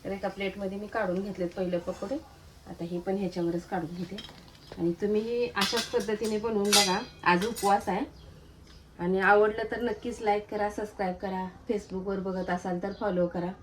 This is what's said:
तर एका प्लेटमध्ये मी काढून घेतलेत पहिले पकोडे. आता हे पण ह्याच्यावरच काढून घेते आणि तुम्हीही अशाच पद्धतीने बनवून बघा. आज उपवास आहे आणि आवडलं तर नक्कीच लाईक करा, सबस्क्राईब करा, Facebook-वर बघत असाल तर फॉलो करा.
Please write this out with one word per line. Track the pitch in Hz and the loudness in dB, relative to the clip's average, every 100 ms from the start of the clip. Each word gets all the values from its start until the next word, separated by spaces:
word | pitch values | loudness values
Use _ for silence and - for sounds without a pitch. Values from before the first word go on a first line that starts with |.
तर | - | -4
एका | 196 196 | -4 -4
प्लेटमध्ये | 185 196 190 196 202 | -2 -4 -2 -4 -4
मी | 208 | -4
काढून | 226 202 180 | -2 0 0
घेतलेत | 202 185 175 190 | -2 -2 -4 -2
पहिले | 185 175 | 0 0
पकोडे. | 175 180 202 277 - - - - - | -2 -6 -4 -4 -6 -20 -20 -20 -16
आता | 175 | -8
हे | 170 175 | -4 -4
पण | 180 190 | -2 0
ह्याच्यावरच | 185 180 170 170 - | 0 0 0 0 -2
काढून | 190 165 175 | -4 -4 -6
घेते | 180 202 - - - - - - | -6 -8 -12 -18 -20 -20 -16 -2
आणि | 170 175 | 0 0
तुम्हीही | 208 214 226 240 240 214 | 2 2 2 0 0 0
अशाच | 196 233 220 | 0 0 0
पद्धतीने | 240 202 208 220 214 | 0 0 0 0 0
बनवून | 220 220 202 | 0 2 4
बघा. | 208 196 190 247 - | 6 6 2 -2 -2
आज | - 175 214 | 4 4 2
उपवास | 233 202 202 208 | 0 4 4 2
आहे | 190 285 - - - - - - - - - | -2 -2 -8 -18 -20 -20 -20 -20 -20 -20 -4
आणि | 175 185 | 0 4
आवडलं | 190 208 214 214 220 | 8 8 8 4 -4
तर | 226 | -2
नक्कीच | 240 214 247 220 | -2 -2 -6 -2
लाईक | 220 208 208 | 2 2 0
करा, | 208 208 | -2 -2
सबस्क्राईब | 208 208 - 190 180 | -2 -6 -2 -2 -2
करा, | 202 185 185 - - | -4 -4 -6 -10 -2
Facebook-वर | 214 - 190 185 196 | -2 -2 -6 -2 -2
बघत | 190 185 180 | -2 -2 -2
असाल | 180 185 180 | -2 0 -2
तर | 196 196 | -2 -2
फॉलो | 214 180 175 | 0 2 2
करा. | 175 175 190 | 0 -4 -6